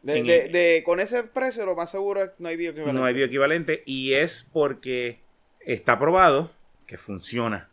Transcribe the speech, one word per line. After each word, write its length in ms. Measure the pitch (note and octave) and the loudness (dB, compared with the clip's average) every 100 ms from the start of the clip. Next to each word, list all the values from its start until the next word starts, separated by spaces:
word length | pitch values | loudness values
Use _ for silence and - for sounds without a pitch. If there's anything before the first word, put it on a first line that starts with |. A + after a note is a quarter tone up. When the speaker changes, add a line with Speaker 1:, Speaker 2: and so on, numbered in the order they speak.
Speaker 1:
De, 160 | C3 D3+ | -2 -2
Speaker 2:
En 80 | B2 | 4
Speaker 1:
de, 200 | E3+ C3+ | 4 4
Speaker 2:
el 60 | |
Speaker 1:
de, 300 | F3 E3+ E3 | 2 4 4
con 140 | E3 F3 | 2 -2
ese 240 | G#3 A#3+ | 0 -4
precio, 420 | A3+ C4 C4 A#3 G3 | -4 -4 -4 -4 -4
lo 100 | E3+ | -4
más 140 | E3+ | -4
seguro 320 | G3 G3+ G3 | -4 -4 -2
es 80 | F#3+ | -4
que 60 | - | -6
no 100 | F3 | -8
hay 80 | E3 | -6
bioequivalente. 420 | E3+ D3+ D3+ C3 | -6 -6 -4 0
Speaker 2:
No 60 | |
hay 100 | B2+ | 0
bioequivalente, 680 | B2 C3 C3+ C#3 E3 D#3+ D#3 | 0 -2 0 0 0 -2 -6
y 300 | - C3+ C3 | -4 -6 0
es 340 | C3+ D#3+ - - | 2 2 -2 -4
porque 680 | D#3+ C#3+ C3 B2+ B2 A#2+ A#2 - _ _ _ | 0 0 -2 -6 -4 -6 -10 -20 _ _ _
está 380 | - A#2 - A#2 | -6 -4 2 2
probado 540 | D3 F3+ F3+ C#3 E3 _ _ _ - | 4 6 6 6 0 _ _ _ -20
que 100 | - | -18
funciona. 720 | - F#2+ - A#2 A2+ G2+ - | -12 -10 -6 -4 -2 -4 -10